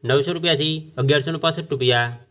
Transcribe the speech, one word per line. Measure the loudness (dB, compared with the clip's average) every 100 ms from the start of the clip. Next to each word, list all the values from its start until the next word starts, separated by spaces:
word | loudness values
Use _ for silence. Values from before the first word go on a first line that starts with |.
નવસો | 2 0 0
રૂપિયાથી | -2 0 0 0 -2 -6 -4
અગિયારસો | 2 2 2
ને | -2 -2
પાસઠ | -2 -4
રૂપિયા. | -2 2 2 0 -6 -16